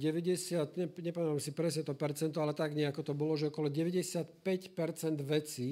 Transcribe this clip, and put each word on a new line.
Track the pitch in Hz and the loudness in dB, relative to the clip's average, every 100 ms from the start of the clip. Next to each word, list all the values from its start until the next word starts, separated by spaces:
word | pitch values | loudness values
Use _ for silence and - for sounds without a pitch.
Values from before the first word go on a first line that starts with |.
deväťdesiat, | 147 156 175 180 - 170 147 | 0 0 2 0 0 0 0
ne-, | 180 175 | -2 -4
nepamätám | 175 170 170 165 147 | -4 -4 0 0 0
si | 147 | -2
presne | 143 165 151 147 | 0 0 0 -2
to | |
percento, | 139 151 143 160 160 | 0 0 0 0 2
ale | 151 147 | 0 2
tak | 156 | 0
nejako | 147 147 143 151 | 2 0 0 -2
to | |
bolo, | 143 151 156 | 0 2 2
že | 151 | 2
okolo | 147 151 | 2 0
deväťdesiatpäť | 143 165 180 175 170 160 - - 185 185 | 2 2 2 0 -2 -4 -4 -2 -2 -2
percent | - 160 160 160 156 | -2 -2 0 0 0
vecí, | 139 151 151 - 127 | 2 0 0 -4 -4